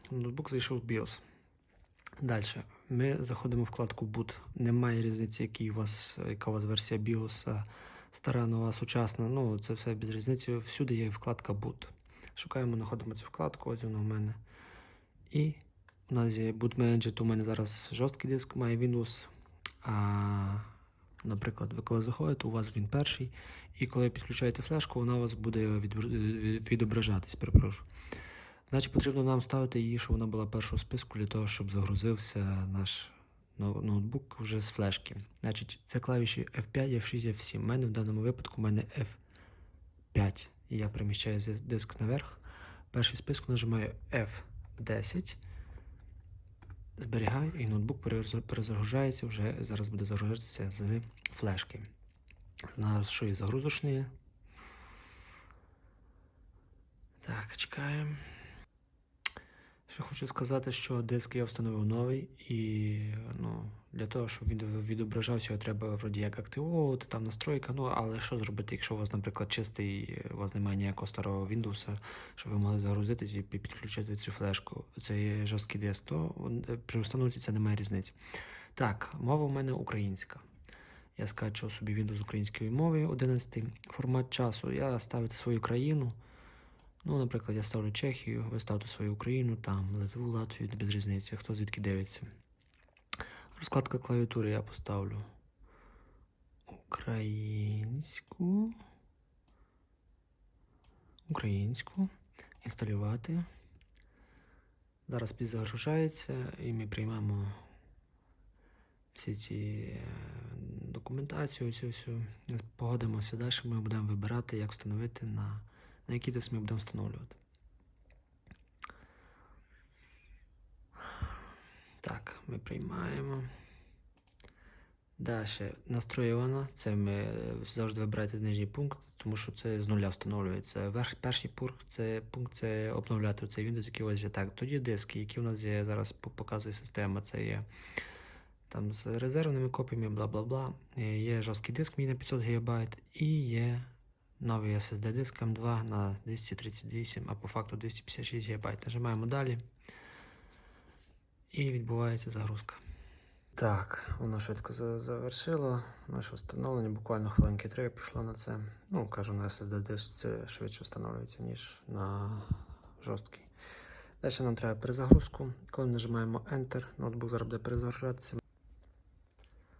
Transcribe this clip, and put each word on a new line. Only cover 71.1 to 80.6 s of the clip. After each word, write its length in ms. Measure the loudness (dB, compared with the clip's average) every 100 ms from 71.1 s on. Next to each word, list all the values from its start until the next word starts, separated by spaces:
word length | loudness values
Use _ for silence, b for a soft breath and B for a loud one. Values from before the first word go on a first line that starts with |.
| -2 0 0 0
Windows, 520 | 0 0 -2 -4 -6 B B B
щоб 180 | -12 -2
ви 60 | 2
могли 220 | 4 4
загрузитись 540 | 4 2 2 0 0
і 80 | -4
пі-, 160 | -4 -6
підключити 580 | -6 -8 -6 -4 -4 -4
цю 160 | -6
флешку, 520 | -2 0 -2 -4 -10 -10 -10
цей 460 | -2 0 2 2 0
жорсткий 340 | 0 -2 -2
диск, 240 | -2 -2
то, 300 | -2 0 0 -2 -2 -2 -2
е, 80 | -4 -2
при 140 | -2
установці 400 | 0 2 2 0
це 120 | 0
немає 240 | 2 4 2
різниці. 360 | 2 -2 -2 B B B B B B
Так, 400 | 0 0 0 -6 -2
мова 260 | 2 4 4
в 40 |
мене 220 | 2 2
українська. 680 | 0 0 0 0 -2 -6 -14 -18 -20